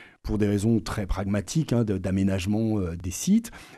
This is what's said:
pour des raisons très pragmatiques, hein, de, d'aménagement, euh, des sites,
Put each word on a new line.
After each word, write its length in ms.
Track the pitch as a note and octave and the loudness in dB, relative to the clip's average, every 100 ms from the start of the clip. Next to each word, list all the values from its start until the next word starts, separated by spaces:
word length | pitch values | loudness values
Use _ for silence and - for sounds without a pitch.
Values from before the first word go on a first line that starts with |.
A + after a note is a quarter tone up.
| - _ | -20 _
pour 140 | - G#2+ | -4 0
des 100 | G2+ | 2
raisons 320 | G#2 A2 A2+ | 2 2 2
très 260 | - - G2 | 0 -4 -4
pragmatiques, 680 | - G2 G2+ F2+ D#3+ C3+ | -2 -2 -2 0 -2 0
hein, 100 | A#2+ | 2
de, 140 | G#2+ F#2+ | 0 0
d'aménagement, 800 | F#2 F#2+ G2 F#2+ F2+ G#2+ A2+ G#2+ | 0 2 2 0 0 0 0 0
euh, 160 | F2 E2+ | -2 -6
des 160 | F2+ | -8
sites, 400 | - - A3 - - - | -4 2 2 2 -10 -20